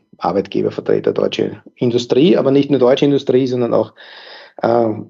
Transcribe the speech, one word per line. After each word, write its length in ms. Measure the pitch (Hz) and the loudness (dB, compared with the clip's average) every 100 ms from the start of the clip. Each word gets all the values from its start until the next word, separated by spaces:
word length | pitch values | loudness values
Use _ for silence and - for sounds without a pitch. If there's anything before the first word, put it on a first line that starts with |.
| _ - | _ -8
Arbeitgebervertreter, 960 | 87 95 - - 52 - - 52 - | -4 -2 -2 -2 -4 -4 -2 0 0
deutsche 480 | 50 50 - 101 104 - - | 0 -2 -2 -4 -6 -16 -4
Industrie, 640 | 123 120 120 127 175 214 | -2 -2 0 2 4 4
aber 120 | 135 | 2
nicht 200 | 139 143 | 2 2
nur 80 | 139 | 2
deutsche 260 | 123 139 143 | 2 4 2
Industrie, 400 | 139 - 131 135 | 0 0 0 0
sondern 280 | 127 117 | -2 0
auch, 200 | 110 110 - - - - - - - | 0 -2 -8 -20 -20 -20 -20 -20 -6
äh, 240 | 113 117 113 110 | 0 0 0 -4